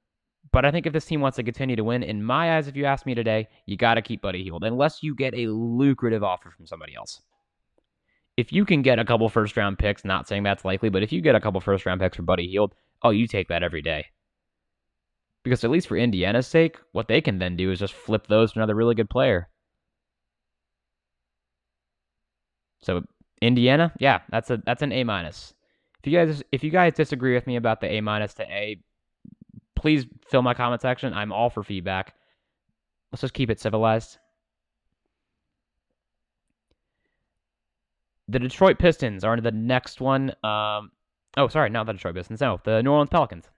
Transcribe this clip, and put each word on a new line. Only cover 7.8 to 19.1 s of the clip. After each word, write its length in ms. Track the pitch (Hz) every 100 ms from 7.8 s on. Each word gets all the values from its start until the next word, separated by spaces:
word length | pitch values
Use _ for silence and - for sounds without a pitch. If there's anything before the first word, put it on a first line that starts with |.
| _ _ _ _ _ -
If 160 | 117
you 140 | 180 202
can 160 | 151
get 180 | 131 113
a 60 | 117
couple 240 | 117 113
first-round 500 | 117 104 - 101 101
picks, 240 | 101 101
not 240 | 98 95 -
saying 160 | 101
that's 220 | 101 98 92
likely, 240 | 95 110
but 120 | 95
if 100 | 107
you 100 | 170
get 140 | 156 113
a 40 |
couple 220 | 107 92
first-round 400 | 101 98 - 92
picks 160 | 92 -
for 60 |
Buddy 240 | 85 92 87
Hield, 260 | 98 101 _ _ _
oh, 80 | 120
you 140 | 107 117
take 220 | 101 85
that 160 | 85
every 180 | 87 78
day. 240 | 78 76 - _ _ _ _ _ _ _ _ _ _ _ _ _
Because 200 | 123 120
at 60 | 113
least 180 | 165 -
for 100 | 90
Indiana's 500 | 120 95 92 113 -
sake, 300 | 165 165 - _
what 140 | - 110
they 140 | 127
can 160 | 143 92
then 180 | 92 87
do 140 | 92
is 80 | 90
just 140 | 98
flip 340 | - - 107 -
those 260 | 107 113
to 60 | 110
another 160 | 110 107
really 200 | 117 113
good 140 |
player. 400 | 107